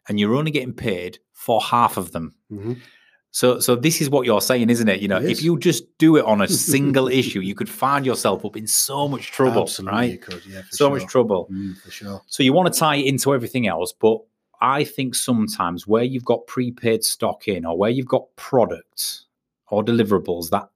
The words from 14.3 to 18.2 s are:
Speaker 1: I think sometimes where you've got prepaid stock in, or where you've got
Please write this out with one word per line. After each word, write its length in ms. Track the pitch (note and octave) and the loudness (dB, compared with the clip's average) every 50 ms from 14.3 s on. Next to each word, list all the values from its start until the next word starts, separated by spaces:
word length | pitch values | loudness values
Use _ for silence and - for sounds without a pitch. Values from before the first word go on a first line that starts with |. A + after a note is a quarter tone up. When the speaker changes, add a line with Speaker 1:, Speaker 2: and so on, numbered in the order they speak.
| _ _ _ _ _ - | _ _ _ _ _ -2
Speaker 1:
I 220 | - B2+ C#3 D3+ D3 | 0 0 2 0 -2
think 300 | - - - C3+ B2 A#2 | -2 -4 -6 -6 -4 -4
sometimes 720 | - - C3+ B2 A2 G#2+ G#2+ - - F#2 F2 F2+ E2+ - | -4 -2 0 0 0 0 -2 -2 -4 -4 -4 -4 -6 -2
where 160 | G2+ G#2+ A2+ B2 | 0 2 2 2
you've 220 | C3 C3 B2 A#2+ | 0 -4 -4 -2
got 220 | - A#2 - - - | -2 -2 -2 -4 -6
prepaid 540 | - C3 B2 B2 B2 - A#2+ A2+ A2+ A2 - | -6 -6 -4 -4 -6 -4 -2 0 0 0 0
stock 420 | - - - A#2 G2 F#2 - - G#2+ | -4 -4 -2 -4 -4 -4 -4 -4 -4
in, 160 | F#2+ F2 D#2+ | -4 -4 -4
or 140 | E2+ E2+ F2 | -4 -2 0
where 120 | G2+ A2+ | 0 0
you've 160 | B2 C3+ B2+ A#2+ | 0 -2 -2 -2
got 160 | C3 B2 | -2 -2